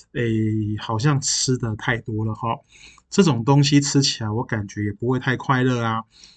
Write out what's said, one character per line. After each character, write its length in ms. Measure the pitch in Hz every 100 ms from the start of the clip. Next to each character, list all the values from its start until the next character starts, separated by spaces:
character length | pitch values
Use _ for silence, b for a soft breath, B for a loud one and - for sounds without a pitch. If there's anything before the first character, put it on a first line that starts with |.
| -
哎， 80 | - 117 110 107 110 107 104
好 180 | - 110
像 220 | 143 139
吃 360 | 143 - - 123
的 200 | 117 107
太 200 | - 117
多 260 | - 107
了 100 | 110
哈。 240 | 104 117 117 _ b b b _
这 120 | -
种 220 | 170 117
东 180 | 113 143
西 180 | 143 143
吃 220 | 143 143
起 200 | 139 -
来 80 | 110
我 140 | 110
感 220 | - 113 101
觉 160 | 104
也 80 | 104
不 160 | 101 120
会 100 | 127
太 180 | 131 123
快 260 | - 131
乐 200 | 127 123
啊。 220 | 117 113 - b b